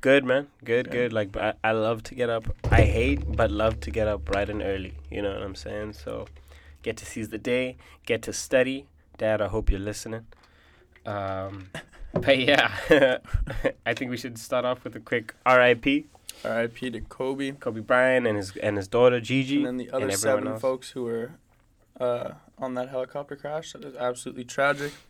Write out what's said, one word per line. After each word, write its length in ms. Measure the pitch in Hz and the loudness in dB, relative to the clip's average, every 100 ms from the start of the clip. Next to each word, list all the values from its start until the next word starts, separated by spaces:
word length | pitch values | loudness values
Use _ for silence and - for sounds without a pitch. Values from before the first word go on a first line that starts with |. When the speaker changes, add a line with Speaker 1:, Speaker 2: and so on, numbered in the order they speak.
Speaker 1:
Good, 200 | 131 139 127 | 6 4 4
man. 220 | 131 143 _ | 0 0 _
Good, 280 | 117 117 120 | 0 0 0
Speaker 2:
Good. 20 | |
Speaker 1:
good. 200 | 123 123 | -2 0
Like, 200 | 110 101 107 | 0 -4 -2
I, 160 | 104 - | -4 0
I 80 | 110 | 0
love 300 | 110 107 113 | 2 0 -2
to 120 | - | -6
get 140 | 131 120 | -4 -2
up. 260 | 113 113 - - | -2 -4 -6 4
I 120 | 120 | 6
hate, 520 | 107 113 127 143 - | 6 4 0 0 -2
but 160 | - 110 | 0 0
love 300 | 104 110 110 | 2 0 0
to 100 | - | -6
get 180 | 117 107 | -2 -2
up 180 | 101 73 | -2 -2
bright 240 | 98 101 | -2 -2
and 100 | 104 | -4
early. 380 | 98 98 92 - - | -4 -4 -6 -14 -10
You 120 | 101 | -6
know 100 | 101 | -4
what 80 | 101 | -6
I'm 120 | 101 | -8
saying? 400 | 92 113 104 107 | -10 -10 -8 -10
So, 320 | 107 - 113 - - - - - - | -10 -10 -10 -12 -16 -20 -20 -20 -10
get 160 | - 113 | -8 -8
to 80 | - | -10
seize 240 | - 110 | -10 -8
the 80 | 110 | -8
day, 400 | 120 123 127 127 - - | -2 -2 -2 -8 -20 -20
get 160 | - 113 | -4 -2
to 80 | - | -2
study. 540 | 101 - 131 127 135 143 _ _ - | -8 0 2 2 -2 -10 _ _ -4
Dad, 240 | 107 107 | 0 2
I 80 | 101 | 0
hope 220 | 110 104 | 0 2
you're 100 | 98 | 0
listening. 460 | 101 104 113 113 117 - _ _ _ _ _ - - | -2 -8 -10 -12 -12 -20 _ _ _ _ _ -16 -8
Um, 640 | 101 98 95 95 98 95 - - | -6 -4 -6 -8 -10 -14 -16 -18
<laughs> 200 | - - | -16 -4
but 260 | - - 135 | -2 4 4
yeah, 320 | 131 139 117 - - | 6 6 4 0 6
<laughs> 260 | 156 135 127 - - - 117 - - - | 8 8 4 0 -2 0 0 -2 -2 -4
I 80 | |
think 160 | 117 127 | -2 -4
we 80 | 123 | -6
should 180 | 131 117 | -8 -12
start 280 | - 127 123 | -2 -2 0
off 180 | 127 | -4
with 120 | 123 123 | -8 -14
a 40 | |
quick 340 | - 123 113 - - | -4 -4 -4 -2 6
R 160 | 127 | 8
I 100 | 123 | 8
P. 320 | 117 139 143 151 - - - | 6 4 0 -2 -20 -20 -10
Speaker 2:
R 140 | 110 113 | -4 -2
I 80 | 117 | -2
P 240 | 120 135 | -4 -8
to 100 | 113 | -8
Kobe. 520 | - - 131 135 139 | -12 -6 -6 -4 -6
Speaker 1:
Kobe 280 | 139 127 110 | -6 -8 -8
Bryant 460 | 107 127 127 127 120 | 2 4 6 4 2
and 100 | 104 | -2
his, 180 | 95 - | -4 -4
and 180 | 104 104 | -2 -2
his 100 | 95 | -2
daughter, 320 | 120 123 123 | 4 6 4
Gigi, 380 | 113 131 131 143 | 0 -2 0 0
Speaker 2:
And 80 | 127 | -2
then 100 | 127 | -4
the 100 | 120 | -6
other 100 | 135 | -4
Speaker 1:
and 100 | 131 | -2
everyone 240 | 101 110 104 | 0 0 0
Speaker 2:
seven 80 | 104 | -2
Speaker 1:
else. 80 | 110 | -4
Speaker 2:
folks 300 | 131 131 - | -4 -4 -8
who 140 | 131 | -8
were, 260 | 120 117 120 165 _ _ _ _ _ - | -6 -6 -8 -12 _ _ _ _ _ -4
uh, 340 | 123 120 - - _ _ | -2 -2 -6 -12 _ _
on 160 | 131 | -6
that 160 | 127 127 | -6 -6
helicopter 440 | 135 131 143 143 | -6 -6 -8 -10
crash. 380 | 139 143 151 160 | -10 -8 -8 -8
That 100 | - | -14
is 120 | 147 127 | -14 -4
absolutely 480 | 123 123 131 - | -4 -4 -10 -12
tragic. 480 | 123 - 139 143 143 - | -8 0 2 2 -4 -10